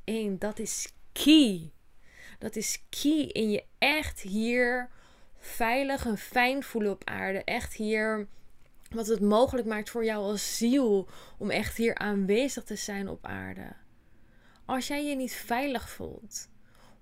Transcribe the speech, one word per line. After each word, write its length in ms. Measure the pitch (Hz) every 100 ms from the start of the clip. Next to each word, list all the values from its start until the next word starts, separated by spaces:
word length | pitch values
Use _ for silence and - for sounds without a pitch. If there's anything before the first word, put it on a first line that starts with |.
één. 340 | - 226 208 185
Dat 200 | 214 214
is 340 | 208 - - - -
key. 600 | - 285 311 247 175 160 - - - - - - -
Dat 180 | 220 220
is 260 | - - -
key 340 | - 285 311
in 280 | - - 220
je 140 | 202 - -
echt 420 | 262 302 285 -
hier 720 | 196 208 226 247 247 247 247 - - - - -
veilig 680 | - - 226 262 277 269 240
en 120 | 208
fijn 440 | - 254 247 277
voelen 280 | - 233 208
op 140 | 190
aarde. 400 | - 196 190 190
Echt 300 | - 233 -
hier 540 | - 214 220 220 214 208 - - - - - -
wat 160 | 226 214
het 140 | 214
mogelijk 460 | 202 214 262 254 220
maakt 240 | 214 214
voor 140 | 240
jou 180 | 220 214
als 340 | 202 202 - -
ziel 520 | 233 277 240 196 180 - - -
om 120 | 208
echt 260 | 165 214 -
hier 180 | 233
aanwezig 680 | - 208 202 190 208 269 -
te 120 | - 208
zijn 320 | - 196 196
op 180 | 165 -
aarde. 460 | - 190 185 - - - - - - - - - -
Als 220 | - 254 247
jij 180 | 285
je 120 | 294 269
niet 160 | 254
veilig 580 | - 214 233 285 240 -
voelt, 580 | - 85 - 214 - - - - - - -